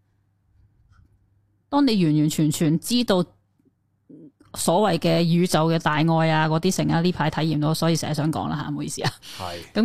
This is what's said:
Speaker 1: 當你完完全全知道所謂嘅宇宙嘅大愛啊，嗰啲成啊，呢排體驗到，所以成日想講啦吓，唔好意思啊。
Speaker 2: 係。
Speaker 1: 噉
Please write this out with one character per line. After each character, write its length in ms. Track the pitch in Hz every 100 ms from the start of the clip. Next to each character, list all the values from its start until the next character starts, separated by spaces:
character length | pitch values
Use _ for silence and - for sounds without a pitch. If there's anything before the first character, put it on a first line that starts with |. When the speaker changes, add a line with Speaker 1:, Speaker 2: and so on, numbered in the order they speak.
| _ _ _ _ _ _ _ _ _ _ _ _ _ _ _ _ _
Speaker 1:
當 160 | 285
你 200 | 277 214
完 140 | 165 151
完 120 | 151
全 180 | - 151
全 300 | - 165 160
知 240 | - 240
道 220 | 240 190 170 _ _ _ _ _ _ _ _ - 156 _ _
所 340 | - - 220 214
謂 80 | 170
嘅 240 | 175 165
宇 240 | 170 170 180
宙 220 | 170 160
嘅 100 | 165
大 140 | 165
愛 360 | 151 165 160 160
啊， 160 | 156 156
嗰 140 | 160
啲 160 | 185 185
成 100 | 156
啊， 120 | 160
呢 120 | 175
排 180 | 180 156
體 100 | -
驗 200 | 160 151
到， 120 | 147
所 160 | 160 165
以 60 | 160
成 120 | -
日 60 |
想 160 | 147 151
講 160 | 139 92
啦 80 | 156
吓， 120 | -
唔 60 | 143
好 60 |
意 60 | 151
思 140 | -
啊。 80 | - - - -
Speaker 2:
係。 200 | 92 87 -
Speaker 1:
噉 100 | -